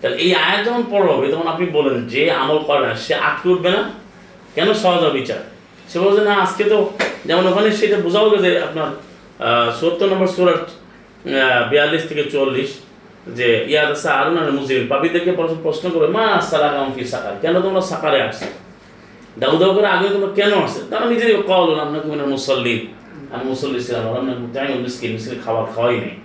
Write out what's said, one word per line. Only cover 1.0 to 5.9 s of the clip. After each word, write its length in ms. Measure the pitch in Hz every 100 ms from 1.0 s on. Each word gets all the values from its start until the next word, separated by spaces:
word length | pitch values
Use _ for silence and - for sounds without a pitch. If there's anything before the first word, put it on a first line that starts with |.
| 180
হবে, 180 | 143 135
তখন 160 | 156 165
আপনি 180 | 160 175
বলেন, 420 | 147 139 123 117
যে 240 | 127 160
আমল 280 | 131 135 151
করে 280 | 151 143 117
না, 80 | 113
সে 200 | - 151
আটকে 340 | 147 147 180
উঠবে 200 | 180 175
না? 320 | 196 208 - - - - - - -
কেন? 180 | 185
সহজ 300 | 214 185 170
হবে 160 | 160 135
বিচার। 180 | 131 107 - - - -
সে 100 | -